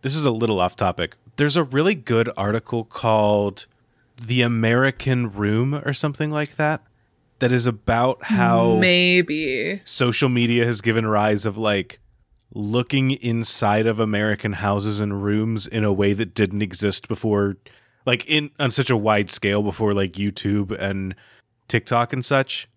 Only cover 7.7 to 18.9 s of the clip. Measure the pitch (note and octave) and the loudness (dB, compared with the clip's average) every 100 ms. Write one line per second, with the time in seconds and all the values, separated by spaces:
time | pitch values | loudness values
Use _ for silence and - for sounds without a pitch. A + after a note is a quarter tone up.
7.7 | A2 - A2+ B2+ - - G#3 F3+ F3 F3+ | -2 0 2 2 -2 -2 2 4 4 4
8.7 | F3+ F#3 F3+ F3+ F3+ E3+ D3+ D#3 C3 C3+ | 4 4 4 6 4 2 -2 -2 -2 -4
9.7 | F#3+ - - B2 A2+ C3+ B2 A#2+ A#2+ A#2 | -6 -4 0 0 2 2 2 2 2 2
10.7 | A2 A2+ A2 A2 G#2+ G#2+ G#2 G#2+ G2+ A2 | 0 0 0 2 2 2 0 -2 -2 0
11.7 | G2+ F#2 - _ _ _ _ _ - G#2 | 0 -2 -12 _ _ _ _ _ -10 -2
12.7 | A#2 B2 C#3 C3 C3+ A#2+ A#2 A2+ - G#2+ | -2 0 0 0 0 -2 -2 0 0 2
13.7 | G#2 A2 A2 A2 G#2 G#2+ G#2 A2 F#2 G#2 | 2 2 0 0 0 0 -2 -4 -4 -2
14.7 | G2+ G#2 G#2 G#2 G2 G2+ G#2 A2 A2 - | 0 -2 -2 -4 -4 -2 0 -2 -2 -4
15.7 | A2 G#2+ G2 G2+ G2+ G#2 - G2+ G2+ G#2 | -2 0 2 0 0 -4 0 0 0 -4
16.7 | F#2 G#2 - - G#2+ A2 G#2 G2+ G2 - | -2 -2 -2 -4 -6 0 0 0 -4 -14
17.7 | _ _ _ - B2 - D3+ D3 _ C#3 | _ _ _ -2 -2 0 -2 -2 _ -2
18.7 | A#2 C3 | 0 0